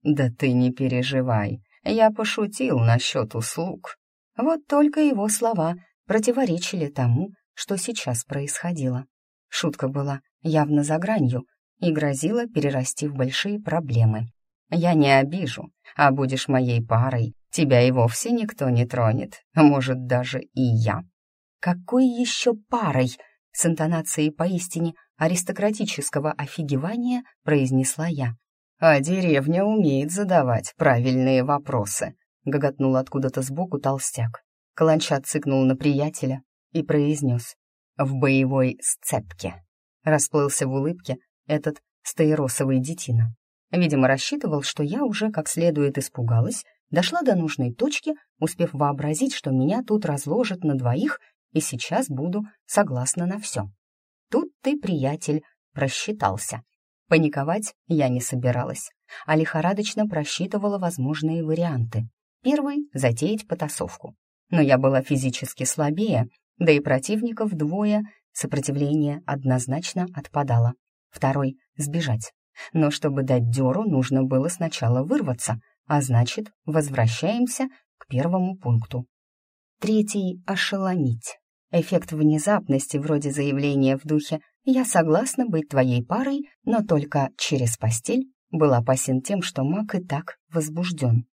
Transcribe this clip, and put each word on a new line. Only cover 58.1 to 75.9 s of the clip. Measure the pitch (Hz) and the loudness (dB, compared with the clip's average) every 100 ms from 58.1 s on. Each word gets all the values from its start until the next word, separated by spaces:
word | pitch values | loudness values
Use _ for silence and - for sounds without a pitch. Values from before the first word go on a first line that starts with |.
| 123 | 0
собиралась, | - 127 123 123 123 - - _ _ - - | -2 -2 0 -2 -4 -8 -14 _ _ -16 0
а | |
лихорадочно | 156 160 160 170 202 214 - 214 | 2 2 0 0 -2 -4 -2 -2
просчитывала | 208 196 - 185 208 202 202 | -2 -4 -4 -4 -2 -2 -2
возможные | 175 175 131 151 156 165 | -4 -2 -4 -2 -2 -2
варианты. | 156 160 170 131 117 113 113 _ _ _ | -2 0 0 -2 -2 -4 -6 _ _ _
Первый — | 254 294 277 285 294 | 0 0 0 -4 -6
затеять | 131 131 117 160 214 - | -2 -2 0 -2 -2 -6
потасовку. | 170 151 - 85 - - _ _ _ _ | -6 -6 -6 -8 -10 -20 _ _ _ _
Но | 175 | 2
я | 143 131 | 4 6
была | 135 135 | 4 2
физически | 135 139 131 - 127 - | 0 -2 0 -4 -10 -6
слабее, | 131 - 147 156 214 127 117 _ _ _ | -6 -2 -2 0 0 0 -2 _ _ _
да | 165 | 4
и | 147 | 4
противников | 147 135 131 214 233 226 220 | 2 -2 0 -4 -4 -4 -4
двое, | 170 151 185 208 208 208 _ _ | -2 -2 0 0 0 -2 _ _
сопротивление | - - 139 135 143 143 151 147 147 - | -10 -4 -4 -2 -2 0 2 0 -2 -6
однозначно | 139 131 127 123 143 175 180 180 | -2 0 0 0 -4 -4 -4 -6
отпадало. | 143 - 147 139 117 117 - _ _ _ | -8 -6 -4 2 2 2 0 _ _ _
Второй — | - 135 139 135 135 _ - | -4 -2 0 -2 -4 _ -10
сбежать. | 147 165 147 113 - _ _ - - | -4 -4 -2 -4 -6 _ _ -20 -4
Но | 160 147 | 0 0
чтобы | 147 151 139 | 0 -2 -2
дать | 131 127 117 | 0 0 2
дёру, | 123 131 156 | 0 0 0
нужно | 220 139 127 135 | 0 0 2 0
было | 131 131 156 | 2 0 0
сначала | 175 165 - 117 123 | -4 -6 -2 0 2
вырваться, | 147 294 170 120 - 113 _ _ | 2 0 0 -4 -4 -6 _ _
а | _ | _